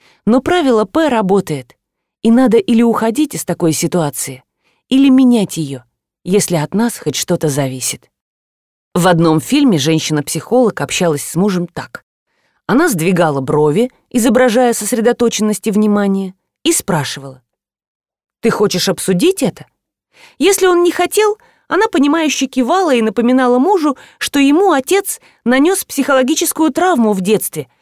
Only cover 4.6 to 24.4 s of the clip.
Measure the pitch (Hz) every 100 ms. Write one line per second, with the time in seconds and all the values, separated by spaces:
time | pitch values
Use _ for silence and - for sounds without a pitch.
4.6 | _ _ _ 262 277 262 254 240 190 -
5.6 | 147 131 _ _ _ _ 180 196 - 175
6.6 | 151 196 233 - 151 135 - 175 160 139
7.6 | 135 131 123 - _ _ _ _ _ _
8.6 | _ _ _ 180 170 165 165 156 - 285
9.6 | 285 170 139 160 - 151 143 165 - 247
10.6 | 233 - - - 175 143 - 170 202 185
11.6 | 175 - - - _ _ _ _ _ _
12.6 | - 214 339 190 165 175 170 139 135 151
13.6 | 151 156 247 _ _ 254 233 240 254 220
14.6 | 247 233 214 233 233 240 233 - 214 208
15.6 | - 202 214 208 202 196 190 - _ _
16.6 | 311 320 - 175 135 - 135 131 _ _
17.6 | _ _ _ _ _ _ _ _ 226 -
18.6 | 208 180 - - - 180 330 370 240 -
19.6 | - _ _ _ _ _ - _ 330 392
20.6 | 370 349 349 - 359 - 427 427 _ _
21.6 | _ 330 453 349 285 320 311 - 262 -
22.6 | 240 359 359 247 220 214 233 254 247 247
23.6 | 302 403 302 262 - _ - 285